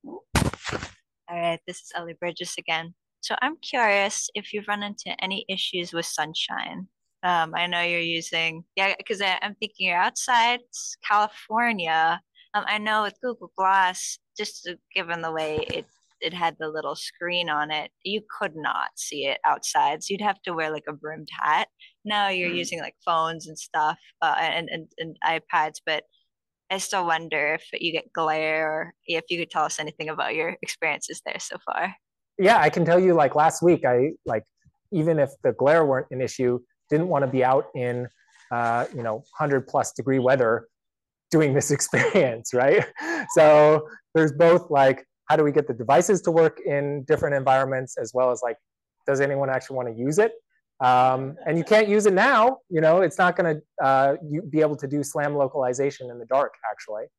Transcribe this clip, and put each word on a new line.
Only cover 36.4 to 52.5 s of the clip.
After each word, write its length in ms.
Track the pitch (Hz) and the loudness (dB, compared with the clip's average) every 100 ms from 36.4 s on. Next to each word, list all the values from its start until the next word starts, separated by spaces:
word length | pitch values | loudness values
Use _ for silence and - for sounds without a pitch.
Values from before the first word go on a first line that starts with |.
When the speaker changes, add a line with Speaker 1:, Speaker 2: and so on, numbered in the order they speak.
| 123 123 _ _ _ | 0 0 _ _ _
Speaker 3:
didn't 200 | 151 180 | 0 2
wanna 180 | 147 135 | 0 0
be 180 | 131 | 2
out 220 | 127 135 - | 4 2 0
in, 340 | 131 123 123 123 _ _ _ _ | -6 -4 -4 -8 _ _ _ _
uh, 360 | 120 117 117 127 | -2 0 0 -2
you 80 | 127 | -6
know, 200 | 117 110 - | -6 -6 -10
hundred 320 | - 151 135 127 | -4 0 0 0
plus 240 | 139 - | -4 -2
degree 260 | - 123 135 | -4 0 2
weather 480 | 123 135 117 117 - _ _ _ _ _ _ | 4 4 4 2 -4 _ _ _ _ _ _
doing 220 | 160 151 | 2 4
this 180 | 135 - | 2 0
<laughs> 60 | 143 | -2
experience, 760 | - 127 440 196 135 117 - | 0 0 2 4 2 0 -2
right? 300 | 123 135 202 - - 311 330 233 | 2 4 4 2 -8 -8 -6 0
So 540 | 170 156 151 151 156 151 - _ | 6 10 10 8 6 0 -18 _
there's 180 | 160 156 | 2 2
both, 380 | 139 165 175 175 | 6 6 6 4
like, 340 | 143 135 131 - _ - | 4 4 4 -8 _ 0
how 80 | 156 | 2
do 80 | |
we 80 | 147 | 4
get 140 | 143 139 | 2 -2
the 80 | |
devices 480 | 117 113 151 185 196 | -6 4 4 4 2
to 80 | - | 2
work 300 | 165 160 - | 4 4 2
in 400 | 180 143 143 143 | -2 -2 -2 -6
different 300 | 131 151 156 | 0 0 2
environments, 600 | 143 135 131 135 131 131 - | 0 2 2 2 -2 -6 -10
as 140 | 113 | -4
well 160 | 123 127 | 0 2
as, 100 | 120 | 0
like, 140 | 123 113 _ _ _ _ - | -4 -6 _ _ _ _ -2
does 140 | 139 | 0
anyone 300 | 139 139 135 | 0 0 -2
actually 260 | 131 - 131 | -2 -4 -6
wanna 160 | 120 | -6
use 260 | 113 131 160 | -4 0 2
it? 140 | 220 - _ _ _ _ | 2 0 _ _ _ _
Um, 560 | 127 127 127 131 135 151 165 | 4 6 4 2 -4 -8 -4
and 120 | 165 | -2
you 60 | |
can't 240 | - 214 208 | 4 4 6
use 180 | 208 208 | 4 4
it 80 | |
now, 440 | 185 240 262 233 | 4 4 6 4